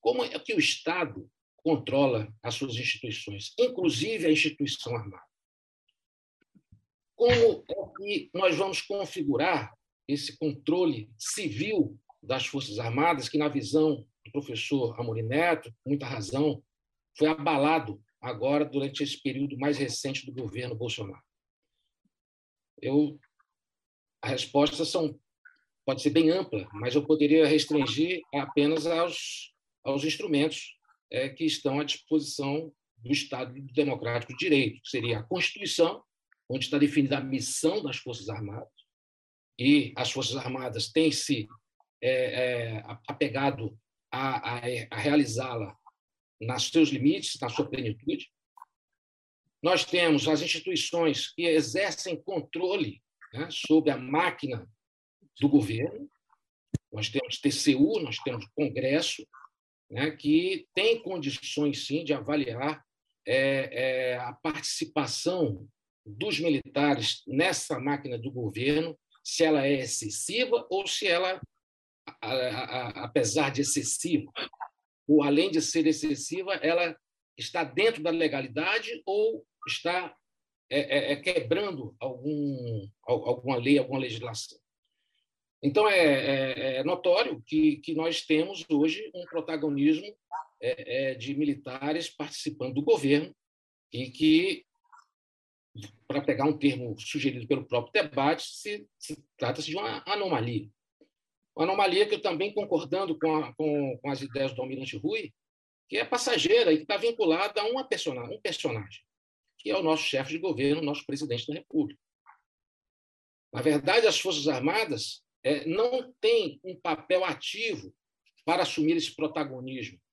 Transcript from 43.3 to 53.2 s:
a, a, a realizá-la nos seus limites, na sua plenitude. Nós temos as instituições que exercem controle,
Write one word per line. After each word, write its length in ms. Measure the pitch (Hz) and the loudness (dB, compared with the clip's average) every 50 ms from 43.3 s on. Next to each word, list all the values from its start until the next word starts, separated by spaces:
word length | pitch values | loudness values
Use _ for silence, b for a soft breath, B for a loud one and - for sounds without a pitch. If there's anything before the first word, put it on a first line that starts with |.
| 107 135 139 139 - - 110 104 - - _ _ _ _ _ _ | 0 0 0 0 0 0 -8 -8 -10 -12 _ _ _ _ _ _
a, 460 | - 127 135 135 127 120 - 113 120 | -6 -4 -2 -2 -2 -4 -4 -6 -6
a, 40 | 123 120 123 127 117 113 - | -4 -4 -4 -6 -6 -8 -8
a 60 | - | -8
realizá-la 800 | 110 - 147 143 151 139 117 110 120 131 131 123 113 107 90 - _ _ - _ _ _ _ _ _ _ _ _ _ | -2 0 4 4 4 4 4 0 -4 -4 -4 -4 -6 -6 -8 -12 _ _ -20 _ _ _ _ _ _ _ _ _ _
nos 280 | 110 113 123 135 - | -8 -6 -4 -4 -4
seus 220 | - - 165 160 143 | 2 6 6 6 6
limites, 500 | 139 127 123 147 170 196 - - - - | 4 2 4 4 4 4 -2 -6 -6 -4
na 100 | 135 120 | -6 -6
sua 200 | 117 - 147 - | -2 -2 -4 -2
plenitude. 600 | - 131 123 113 107 - - - - - - - _ _ _ _ _ _ - _ _ _ _ _ _ _ _ _ _ _ _ _ _ _ _ _ _ _ - | -4 -4 -4 -4 -6 -4 -4 -4 -4 -4 -6 -14 _ _ _ _ _ _ -20 _ _ _ _ _ _ _ _ _ _ _ _ _ _ _ _ _ _ _ 2
Nós 220 | 165 185 165 - | 2 2 2 2
temos 420 | - - 180 175 165 156 139 - | 0 2 4 6 6 4 4 4
as 140 | 156 156 143 | 2 2 2
instituições 920 | 165 160 - 160 - 180 185 - - - - 170 170 160 143 - - - - | 2 0 -2 -4 -2 -2 -2 -2 -2 -2 0 2 2 2 2 0 -4 -8 -6
que 100 | - 175 | -2 2
exercem 800 | 170 160 156 143 117 123 180 202 196 - - - 185 170 151 | 4 4 4 2 2 0 0 0 0 -2 -6 -6 -6 -6 -6
controle, 800 | - - 190 165 147 - - 165 180 180 190 196 156 107 101 - _ _ _ _ | -6 -4 -4 -4 -4 -4 -6 -2 -2 0 0 0 -2 -4 -6 -12 _ _ _ _